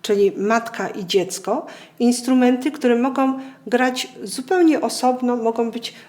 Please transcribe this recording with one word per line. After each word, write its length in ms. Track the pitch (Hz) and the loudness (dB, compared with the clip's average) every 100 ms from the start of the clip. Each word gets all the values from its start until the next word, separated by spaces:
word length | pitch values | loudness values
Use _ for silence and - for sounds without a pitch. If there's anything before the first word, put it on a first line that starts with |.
czyli 300 | - 202 196 151 | 0 2 2 2
matka 520 | 202 226 226 - 190 | 0 0 -2 -8 -8
i 180 | - 180 | -8 -2
dziecko. 600 | 190 180 - - 254 - - - _ | -2 -2 -6 -4 -4 -6 -18 -20 _
Instrumenty, 720 | 240 240 - 254 247 254 285 | 2 2 2 4 4 2 -2
które 260 | 285 247 233 | -2 0 2
mogą 440 | 254 254 269 262 - - - | 0 0 0 -2 -10 -16 -2
grać 420 | 247 254 247 - - | 0 0 -2 -10 -12
zupełnie 580 | 196 - 262 370 330 285 | -10 -10 -2 4 4 4
osobno, 560 | 240 - 254 254 247 240 | 0 0 0 2 0 0
mogą 340 | 226 226 233 | 0 0 -4
być 240 | 233 - - | -4 -12 -16